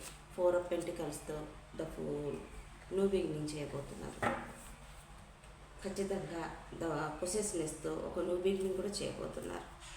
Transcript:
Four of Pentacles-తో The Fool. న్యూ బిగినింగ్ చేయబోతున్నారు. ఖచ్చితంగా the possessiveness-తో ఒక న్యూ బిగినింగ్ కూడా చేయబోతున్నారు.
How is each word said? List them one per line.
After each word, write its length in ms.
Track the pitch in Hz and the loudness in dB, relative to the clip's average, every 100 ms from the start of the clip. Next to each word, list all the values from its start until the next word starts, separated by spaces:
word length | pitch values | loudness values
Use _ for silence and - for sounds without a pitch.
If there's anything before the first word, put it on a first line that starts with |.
| - - - - | -8 -12 -6 6
Four 140 | 180 | 8
of 80 | 175 | 8
Pentacles-తో 840 | 175 170 165 170 156 151 - 151 151 - - 165 | 6 2 0 -2 -2 -2 -4 -4 -6 -10 -10 -6
The 100 | 160 | -4
Fool. 500 | 165 156 147 147 - - - - - - | -2 -2 0 0 -2 -6 -10 -12 -12 -2
న్యూ 160 | 180 196 | 4 6
బిగినింగ్ 400 | 190 165 151 151 151 | 6 4 2 0 -2
చేయబోతున్నారు. 960 | 139 139 135 - - - 117 113 - - - - - - - - - - - - - - | -2 -2 -4 -6 -8 0 2 2 -2 -10 -12 -12 -14 -14 -14 -16 -16 -16 -16 -16 -16 -8
ఖచ్చితంగా 720 | 196 190 196 190 151 165 160 - - | -4 0 0 0 0 -2 -4 -6 -8
the 120 | - 165 | -2 0
possessiveness-తో 1040 | 151 156 151 185 214 202 170 156 - 156 | 2 0 0 0 2 2 2 0 0 -2
ఒక 240 | 156 - 180 | 0 0 0
న్యూ 180 | 175 180 | 2 4
బిగినింగ్ 400 | 185 190 190 190 | 6 6 4 2
కూడా 120 | 202 | 0
చేయబోతున్నారు. 720 | - 135 - - - - 87 - - - | 0 -2 -2 -4 -4 -4 -4 -6 -12 -14